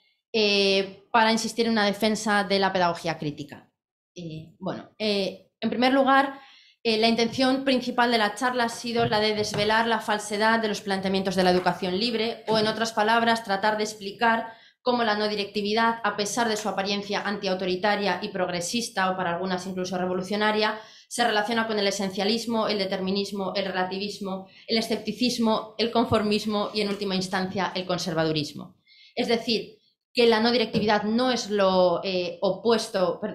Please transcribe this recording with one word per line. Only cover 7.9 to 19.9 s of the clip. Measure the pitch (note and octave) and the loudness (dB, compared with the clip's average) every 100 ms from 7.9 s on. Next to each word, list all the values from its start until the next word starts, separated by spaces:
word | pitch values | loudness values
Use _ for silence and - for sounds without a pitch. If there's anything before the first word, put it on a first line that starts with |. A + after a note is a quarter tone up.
| B3 A#3+ | 0 2
de | A#3 | 4
la | G#3 - | 2 0
charla | B3 B3 A#3 | -2 0 -2
ha | |
sido | - A#3+ A#3 A#3 | -2 -4 0 2
la | G#3+ | 2
de | G#3+ G#3+ | 2 0
desvelar | G#3+ G#3 G#3 A3 A#3 | -2 0 2 2 2
la | A3 | 0
falsedad | A3 G#3+ - G#3 A3 A3+ | 0 -2 -2 0 2 2
de | G#3+ | 0
los | G3 | -4
planteamientos | G3 F#3+ F#3+ F#3+ F#3+ F3+ | -4 -2 0 0 0 2
de | |
la | F#3 | 4
educación | F3+ F3+ E3+ F#3 F#3 | 4 2 0 -2 -2
libre, | A#3+ A3 A3+ A3 - | -2 -2 -2 -4 0
o | A3 | 2
en | G#3+ | 2
otras | G#3+ A3+ | 0 -2
palabras, | - G#3+ A#3 A3+ A3+ | 0 2 4 4 2
tratar | G#3 G3 G#3+ G#3+ | 0 0 0 0
de | |
explicar | G#3 - G3 - F#3 A3+ - - - _ | -2 -6 -12 0 2 2 -2 -12 -20 _
cómo | - A#3+ | -2 0
la | A3+ G#3 | 2 0
no | G#3+ | 0
directividad, | G#3 G3 G#3+ G3+ A3 A3+ A3+ | -2 -4 -4 -2 2 0 0
a | G#3 G3+ | -2 -2
pesar | G3+ B3+ A3+ | -2 -2 0
de | G#3+ | -2
su | G#3 | -2
apariencia | F#3 G3 G3+ G3 F#3+ | -4 -2 -4 -4 -4
antiautoritaria | G3+ G#3 F#3+ F#3 F#3+ F3+ G#3 G3+ G3+ F3+ | -4 -4 -4 -2 -2 0 0 0 0 -2
y | G#3 | -4
progresista, | F#3+ F3+ F3 E3+ A#3+ G#3+ - F#3 | -4 -4 -4 -4 -4 -4 -2 -2
o | F#3 | 0
para | F3 | -2
algunas | E3+ F#3+ F3+ F#3+ | -2 -4 -4 -6
incluso | F#3 F#3 | -6 -4